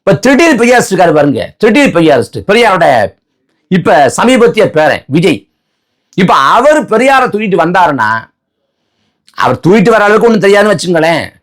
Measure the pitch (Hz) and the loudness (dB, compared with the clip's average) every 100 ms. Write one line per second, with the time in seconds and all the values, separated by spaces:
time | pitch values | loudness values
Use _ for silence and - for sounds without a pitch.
0 | - 196 247 269 339 262 233 247 233 185 | -2 -2 0 2 2 0 2 0 0 0
1 | 175 151 147 117 - - 214 233 277 165 | 0 2 0 -2 -8 -4 0 2 0 2
2 | 160 135 107 117 101 214 233 185 165 127 | 2 0 -2 -8 -4 0 0 0 0 0
3 | 98 _ _ _ _ _ _ 185 190 175 | -2 _ _ _ _ _ _ -4 0 2
4 | 139 - 208 254 233 214 196 151 151 110 | 2 0 0 2 2 0 -2 0 -2 -2
5 | - 139 175 117 _ _ _ _ _ _ | -4 -2 -2 -4 _ _ _ _ _ _
6 | _ - 185 185 135 190 269 302 220 220 | _ -4 0 0 2 2 2 0 0 0
7 | 262 269 254 202 220 180 165 180 170 139 | 2 0 -2 -4 -4 -2 0 0 0 0
8 | 110 113 - _ _ _ _ _ _ _ | -2 -4 -8 _ _ _ _ _ _ _
9 | _ _ _ - 123 127 156 214 196 220 | _ _ _ -6 -4 -2 0 2 2 2
10 | 208 214 233 220 196 202 208 190 175 175 | 2 2 2 0 2 2 2 -2 -2 -2
11 | 160 165 90 _ | 0 -2 -6 _